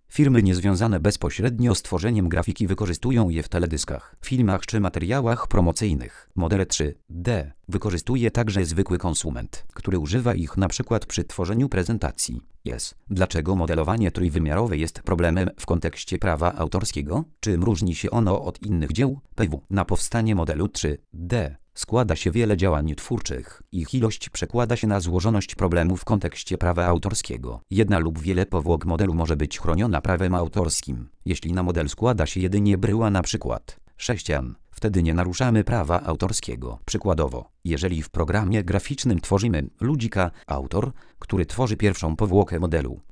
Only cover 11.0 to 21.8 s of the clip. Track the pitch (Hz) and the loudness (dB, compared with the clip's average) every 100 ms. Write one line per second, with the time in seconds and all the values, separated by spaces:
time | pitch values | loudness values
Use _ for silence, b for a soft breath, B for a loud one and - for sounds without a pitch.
11 | - - 82 - 87 113 135 95 87 113 | -2 -6 -6 -4 -2 0 0 0 0 -2
12 | 69 - - 60 - - - 60 - - | -2 -4 -6 -8 -12 -14 -10 -8 -10 -14
13 | - 92 92 82 78 95 82 82 78 117 | -6 0 0 0 0 0 2 2 2 2
14 | 98 - 80 76 78 80 117 76 80 - | 0 2 0 2 0 0 0 0 -4 -6
15 | - 87 85 85 92 - - 87 80 - | -2 2 2 2 0 -2 -2 -2 -2 -6
16 | - 90 95 78 87 - 80 - - - | -6 -2 0 0 0 0 -2 -2 -2 -4
17 | 71 101 165 - 107 87 95 92 90 82 | -4 -4 -4 -6 -2 2 2 2 0 -2
18 | - 117 104 95 - - 104 87 76 76 | -2 0 2 0 -2 -8 -2 -2 0 0
19 | 135 139 - - 82 - - 98 87 90 | 0 -2 -6 -2 0 -2 -4 -2 0 0
20 | - 117 113 101 82 76 107 - 78 73 | 0 0 2 2 0 -2 -4 -2 -4 -4
21 | _ 85 87 120 78 69 - - | _ -12 -4 -2 -2 -8 -18 -14